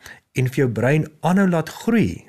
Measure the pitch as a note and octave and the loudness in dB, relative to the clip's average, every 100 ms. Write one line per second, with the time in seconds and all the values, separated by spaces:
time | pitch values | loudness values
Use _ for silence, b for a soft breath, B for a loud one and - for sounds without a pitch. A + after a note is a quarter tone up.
0 | B B B - B2+ - C3 G#2+ B2 D#3 | B B B -4 -2 0 0 0 0 2
1 | - - D#3+ F#3+ F#3+ E3+ D#3+ - - A3+ | -2 -4 0 2 2 0 -2 -6 0 2
2 | G#2 - | 0 -4